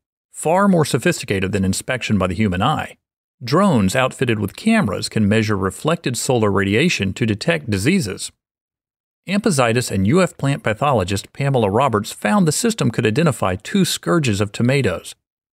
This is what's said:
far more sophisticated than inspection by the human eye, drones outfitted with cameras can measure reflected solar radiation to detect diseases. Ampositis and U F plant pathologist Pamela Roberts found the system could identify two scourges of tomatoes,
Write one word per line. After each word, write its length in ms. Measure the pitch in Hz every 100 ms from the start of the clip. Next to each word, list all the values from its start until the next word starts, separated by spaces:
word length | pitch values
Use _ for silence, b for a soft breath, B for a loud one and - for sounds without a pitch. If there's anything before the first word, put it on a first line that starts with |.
| _ _ _
far 360 | - 156 180 202
more 180 | 175
sophisticated 680 | 147 139 180 - - 98 92
than 120 | 98
inspection 520 | 95 98 - 127 - 104
by 100 | 92
the 80 |
human 280 | 90 110 90
eye, 340 | 123 151 - - _ _ _ -
drones 520 | 117 156 202 127 92
outfitted 440 | 127 127 - 123 107
with 180 | 101 -
cameras 520 | 226 226 139 92 -
can 200 | 113 101
measure 280 | 110 107 98
reflected 600 | 95 - 147 175 - 120
solar 340 | - 123 104
radiation 640 | 98 98 110 170 - 98
to 140 | - 113
detect 440 | 104 - 165 131
diseases. 600 | 98 113 196 110 95 - _ _ _ _ _ _ _ _ _ -
Ampositis 600 | 202 220 139 120 117 -
and 160 | 104 98
U 160 | 175
F 140 | 170 -
plant 260 | 139 -
pathologist 680 | 113 104 147 120 92 98 -
Pamela 380 | - 139 131 104
Roberts 420 | 107 139 107 214
found 340 | - 208 208 165
the 60 |
system 380 | - 233 - 135
could 160 | - 113
identify 500 | 107 165 - 95 92
two 280 | - 202
scourges 560 | 175 - - 175 131 98
of 120 | 104
tomatoes, 640 | - 120 139 113 85 - - _ _ _